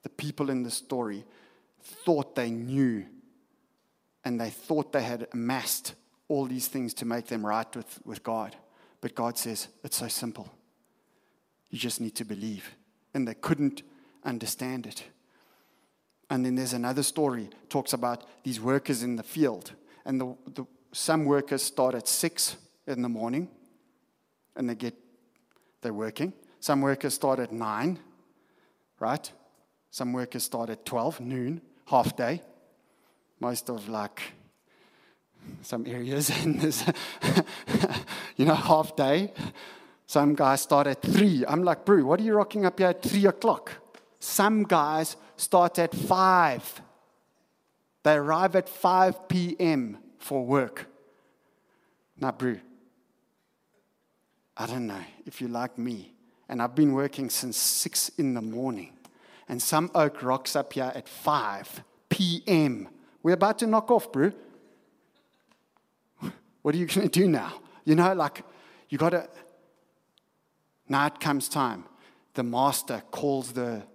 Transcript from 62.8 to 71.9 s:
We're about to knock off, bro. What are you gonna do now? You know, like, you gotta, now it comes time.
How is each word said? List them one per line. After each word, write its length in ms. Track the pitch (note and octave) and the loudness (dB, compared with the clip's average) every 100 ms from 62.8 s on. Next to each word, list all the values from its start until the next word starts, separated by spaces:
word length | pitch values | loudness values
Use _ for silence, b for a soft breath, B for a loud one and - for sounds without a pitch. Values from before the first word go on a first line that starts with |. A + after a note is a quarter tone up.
| F#2+ - b b | -8 -16 b b
We're 120 | E3 | 2
about 240 | F3 G3 G#3+ | 4 4 2
to 60 | A#3 | 2
knock 240 | A3 G#3+ | 2 4
off, 200 | A#3 - | 2 2
bro. 220 | C3+ E3 - - - _ _ _ _ _ _ _ _ _ _ _ _ _ _ _ _ B B _ _ | 0 0 0 -20 -20 _ _ _ _ _ _ _ _ _ _ _ _ _ _ _ _ B B _ _
What 120 | D3 | -2
are 40 | D#3+ | 0
you 80 | E3+ | 0
gonna 220 | F#3 F#3+ | 2 2
do 200 | E3+ F#3+ | 4 4
now? 260 | C#3+ F2 - - B | 4 0 -12 -20 B
You 100 | - | 4
know, 180 | D#3 F3 | 6 6
like, 280 | F#3+ D3 - - B B B B | 4 -2 -4 -18 B B B B
you 100 | C#3 | 0
gotta, 300 | D#3+ F3 - - - _ _ _ _ _ _ _ _ _ _ _ _ _ _ | 2 2 -4 -18 -20 _ _ _ _ _ _ _ _ _ _ _ _ _ _
now 180 | C3+ D3 | 0 0
it 140 | - | 0
comes 280 | D#3+ C#3+ - | -2 -2 -2
time. 360 | D3+ C3 A2 - | -2 -2 -4 -14